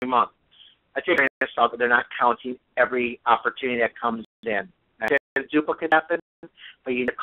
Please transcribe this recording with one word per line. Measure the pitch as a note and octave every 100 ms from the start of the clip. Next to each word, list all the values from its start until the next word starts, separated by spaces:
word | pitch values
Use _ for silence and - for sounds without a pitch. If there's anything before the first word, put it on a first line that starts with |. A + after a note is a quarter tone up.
month." | B2+ B2 - _ _ _ _ _ _ C#3
I |
take | F#3 E3
it | C3+ -
as | - -
that | A#2 A#2+
they're | A#2+
not | A#2+ - -
counting | B2 A2+ B2+ B2+ _ -
every | A#2+ B2 A#2+ A#2 A#2+
opportunity | A2+ A#2+ - C3 A#2+
that | A2+ -
comes | A#2+ A2+ A2+ _
in. | A2+ G2+ F#2+ _ _ -
Now, | A2 C#3 - - C3+
duplicate | D3+ D3+ D#3 D#3+
happen, | D#3 - E3+ - _ E3 _ - -
but | C3
you | B2
need | B2
to | -